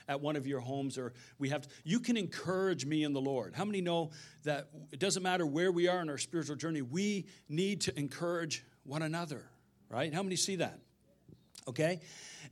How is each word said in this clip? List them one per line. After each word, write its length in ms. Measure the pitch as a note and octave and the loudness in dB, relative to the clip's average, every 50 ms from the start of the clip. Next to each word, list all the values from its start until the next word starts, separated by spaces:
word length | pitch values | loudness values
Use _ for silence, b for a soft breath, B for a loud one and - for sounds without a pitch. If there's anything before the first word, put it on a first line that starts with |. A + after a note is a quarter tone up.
| B B | B B
at 120 | C#3+ C#3 | -2 -2
one 140 | C#3+ D3 D#3 | 0 0 -2
of 140 | D3 B2+ C3+ | 0 -2 -2
your 100 | C#3 B2+ | -2 -2
homes, 400 | A#2+ C3 C3+ C#3 C#3 C#3 - C3 | -2 -2 -2 -2 -2 -2 -4 -4
or 140 | B2+ A#2+ B2 B B B B B | -6 -6 -8 B B B B B
we 120 | C#3 C3+ | -2 0
have 120 | D3 D3 C#3+ | 0 -2 -4
to, 60 | - B B B | -6 B B B
you 160 | D#3 F#3+ B3 | 2 2 2
can 160 | B3 - A#3+ | 4 2 2
encourage 680 | A3 F#3+ - - - - D#3+ F#3 F#3 F#3+ F#3+ F3+ C#3 B2+ | 2 2 -2 -4 -4 -2 0 2 2 4 4 2 2 0
me 200 | C#3+ D#3 D#3 D3+ | 0 2 2 2
in 80 | D3 C#3+ | 2 2
the 80 | C3+ | 2
Lord. 340 | C3+ C3+ C#3 B2+ G#2 F#2 - | 2 2 2 0 -2 -2 -2
How 100 | D3+ F#3+ | -2 -2
many 160 | G#3 G#3 F#3+ | 0 0 0
know 300 | F3+ F3 E3+ E3+ E3 D#3 D#3 B B B B B B | 2 2 2 2 2 0 -4 B B B B B B
that 280 | D3 D3 C#3+ - - - - - - | 0 0 0 -2 -8 -12 -16 -16 -12
it 80 | - C#3 | -6 0
doesn't 240 | F3 G3 - F#3+ F3+ | 0 2 2 2 2
matter 240 | F3+ F3+ F#3 E3+ | 2 4 4 4
where 240 | D3+ C#3 D#3+ F3+ F#3+ | 4 4 4 4 4
we 160 | F3 E3+ E3+ | 4 6 6
are 160 | F3 F3+ F3+ E3+ | 6 4 4 2
in 80 | D#3 | 0
our 80 | C#3 B2+ | -2 -2
spiritual 380 | - - - E3+ D3+ C3 D3+ | -4 -2 0 -2 0 -2 -2
journey, 260 | B2+ C#3 E3 D#3+ D3 C3 | -4 -2 -2 0 0 -2
we 440 | A#2+ C3+ F3+ G3+ G#3 G#3 G3 E3 B B B B B | -2 0 2 2 2 2 0 -2 B B B B B
need 340 | D3 D#3 F#3+ G3 G3+ E3+ - | 0 0 2 2 2 0 0
to 140 | F#3 - | -2 -2
encourage 680 | - C#3+ C#3+ - - E3 E3+ F3 E3+ E3+ D#3+ - - - - - _ - | -2 -2 -4 -4 -2 -2 0 0 0 0 -2 -4 -6 -8 -12 -20 _ -10
one 200 | C#3 C3+ D#3 D#3+ | -6 -4 -2 0
another, 460 | D#3 D#3 E3+ E3+ D#3 C#3+ A2 - - - _ _ _ _ _ _ - | 0 0 -2 -4 -4 -6 -8 -10 -14 -20 _ _ _ _ _ _ -6
right? 240 | - - D3 D3 C#3+ | -2 0 0 0 0
How 120 | F3 G3+ | -2 -2
many 100 | F#3+ F3+ | 0 0
see 220 | E3 - - G3 | 0 0 0 2
that? 240 | E3+ D3+ A2 - - - _ _ _ _ _ _ _ _ - - - _ _ - - - - | 2 0 0 -2 -6 -16 _ _ _ _ _ _ _ _ -20 -20 -20 _ _ -20 -14 -10 -6
Okay? 320 | B2 D#3 D3+ E3 F#3 E3 B B B B B B B B B C#3+ | 0 2 2 2 2 0 B B B B B B B B B -4